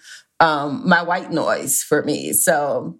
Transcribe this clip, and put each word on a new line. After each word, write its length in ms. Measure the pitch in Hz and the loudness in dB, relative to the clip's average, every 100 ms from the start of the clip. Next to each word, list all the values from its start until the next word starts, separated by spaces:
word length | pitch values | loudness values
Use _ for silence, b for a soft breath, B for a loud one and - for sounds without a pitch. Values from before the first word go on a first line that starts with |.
| B B B _ | B B B _
um, 440 | 165 147 147 135 180 | 4 4 -2 -2 2
my 140 | 175 | 2
white 280 | 170 226 - | 2 -4 -2
noise 520 | 160 107 90 131 - | -2 0 -2 -2 -4
for 200 | - 147 | 0 -2
me. 320 | 143 147 - | 0 -4 -2
So, 640 | - - 156 143 123 160 | 0 2 2 0 -4 -6